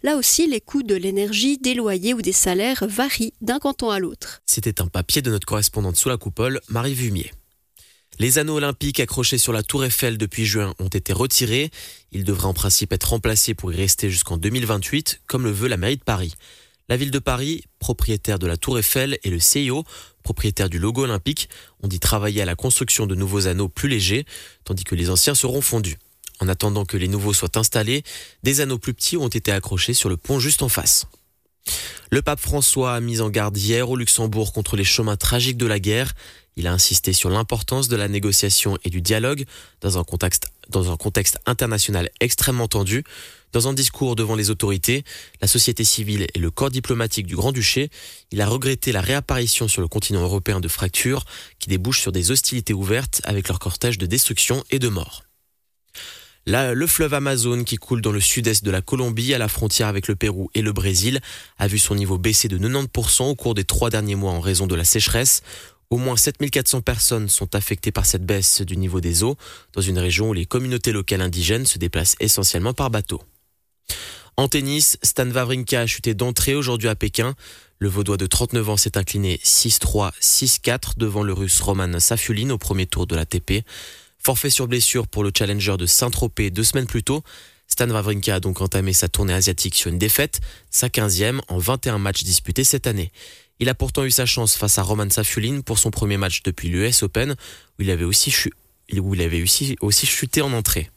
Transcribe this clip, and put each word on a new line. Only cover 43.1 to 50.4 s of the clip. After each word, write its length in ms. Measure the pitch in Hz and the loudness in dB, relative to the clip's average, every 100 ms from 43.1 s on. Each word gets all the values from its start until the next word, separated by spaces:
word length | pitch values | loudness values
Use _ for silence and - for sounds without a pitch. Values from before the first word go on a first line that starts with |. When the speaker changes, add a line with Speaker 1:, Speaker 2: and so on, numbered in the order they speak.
| - - - _ | -14 -20 -20 _
Speaker 2:
Dans 140 | - 120 | 0 0
un 60 | |
discours 420 | 135 131 - 131 113 | 2 0 0 -2 0
devant 200 | 110 110 | 0 0
les 140 | 104 | 0
autorités, 540 | 107 101 98 95 131 147 - - - | 0 0 0 0 0 -2 -16 -18 -4
la 60 | 101 | 0
société 360 | 123 - 117 | 2 2 2
civile 440 | 110 - 104 104 87 | 2 2 0 -2 -2
et 60 | - | -2
le 120 | 82 | -2
corps 180 | - 139 | 0 0
diplomatique 580 | 131 120 123 113 - 95 | 0 -2 -2 0 -2 -4
du 80 | - | -2
Grand-Duché, 540 | 131 131 104 - 147 - - - - | -2 0 0 0 -2 -6 -20 -20 -8
il 100 | 98 | 0
a 60 | 104 | 0
regretté 440 | 120 131 131 - | 2 0 -2 0
la 100 | 107 | 0
réapparition 680 | 92 139 139 131 120 - 113 | 0 0 0 -2 0 0 2
sur 140 | - | 0
le 60 | 85 | 0
continent 340 | 107 - 101 | 0 0 0
européen 380 | 87 98 | 2 0